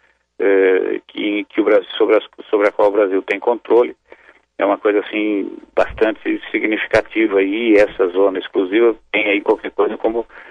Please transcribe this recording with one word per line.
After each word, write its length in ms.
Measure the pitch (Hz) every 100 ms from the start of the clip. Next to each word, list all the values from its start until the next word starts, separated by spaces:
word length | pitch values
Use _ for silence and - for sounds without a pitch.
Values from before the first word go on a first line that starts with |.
| _ _ _ -
eh, 640 | 101 98 95 92 98 95 -
que, 380 | - 107 104
que 160 | 98 -
o 40 |
Brasil, 240 | 104 104 - -
sobre 200 | 101 107
as, 80 | - - -
sobre 180 | 107 101
a 40 |
qual 160 | - 104
o 40 |
Brasil 300 | 104 98 95
tem 180 | 95 101
controle. 560 | 120 113 - 113 123 - _ - _ _ _ -
É 40 | 98
uma 100 | 98
coisa, 220 | 107 104
assim, 580 | - 107 107 101 92 - -
bastante 720 | - - - 110 107 107 104 -
significativa 880 | 107 107 107 - 110 - 110 107 98
aí. 360 | 98 107 117 104
Essa 320 | 104 - 95
zona 320 | 90 98 92
exclusiva 560 | - - 90 107 117 110 _
tem 140 | 107 104
aí 140 | 101
qualquer 300 | 104 104 90
coisa 260 | - 101 113
como 300 | 113 117 110 - -